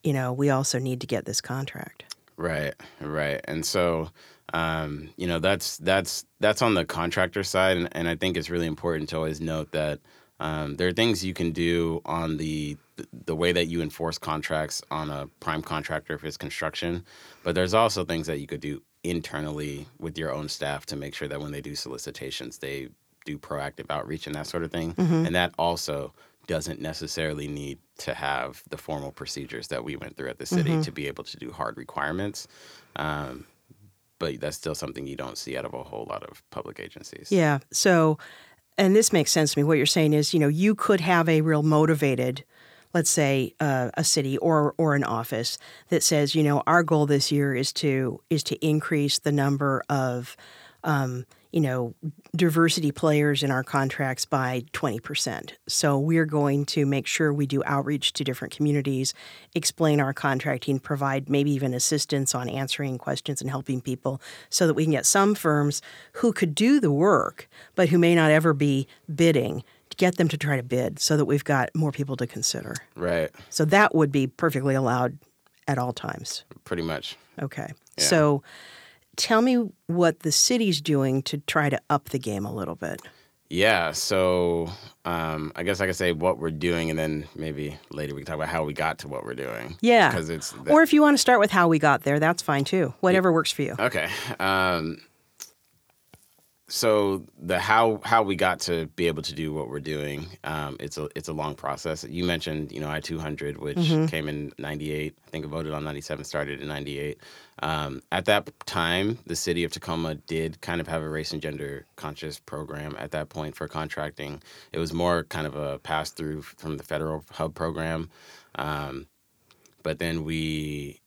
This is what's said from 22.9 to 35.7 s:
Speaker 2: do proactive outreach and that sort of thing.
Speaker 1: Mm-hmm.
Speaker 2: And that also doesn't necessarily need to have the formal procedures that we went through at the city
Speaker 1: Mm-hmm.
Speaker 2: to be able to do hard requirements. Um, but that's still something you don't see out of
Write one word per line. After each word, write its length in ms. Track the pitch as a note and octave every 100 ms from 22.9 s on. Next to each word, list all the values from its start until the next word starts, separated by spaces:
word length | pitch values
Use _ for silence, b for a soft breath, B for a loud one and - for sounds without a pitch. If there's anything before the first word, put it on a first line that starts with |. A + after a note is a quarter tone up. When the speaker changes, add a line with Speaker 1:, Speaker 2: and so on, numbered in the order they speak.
| _ _ _
Speaker 2:
do 140 | - D2
proactive 480 | - D2 C#2+ - C#2
outreach 380 | D2 - D#2 -
and 80 |
that 120 | D2+ D#2
sort 160 | F2
of 80 | E2
thing. 220 | E2+ E2
Speaker 1:
Mm-hmm. 320 | E2+ F3+ E3 E3
Speaker 2:
And 80 | F2
that 180 | F2 -
also 540 | E2+ E2+ - C#2+ C#2 b b b -
doesn't 320 | D#2+ D2+ D2
necessarily 680 | D#2 D#2 D#2 - D#2 D2 D2
need 320 | D2 C#2+ C#2 _ -
to 140 | -
have 500 | - C#2+ C#2 C2 - -
the 80 | -
formal 360 | - D2+ C#2
procedures 560 | - C2 - C2+ B1 -
that 160 | C2+
we 100 | B1
went 220 | C#2 C#2+ -
through 120 | C2
at 100 | -
the 80 | -
city 240 | F3 D#3
Speaker 1:
Mm-hmm. 100 | D#3+
Speaker 2:
to 100 | D#3
be 140 | - C#2+
able 160 | C2+
to 140 | - -
do 160 | B1
hard 240 | - A#1 G#1+
requirements. 720 | B1+ - C#2+ F2 G2+ - - B B B B -
Um, 500 | D2+ D2 C#2 B1+ - _ _ - - _ _ _
but 220 | E2 C2+
that's 160 | D2 -
still 180 | D#2+
something 320 | D2+ C#2 B1+ C2+
you 100 | C2
don't 220 | C2 -
see 180 | B1+ C2
out 80 |
of 80 | B1+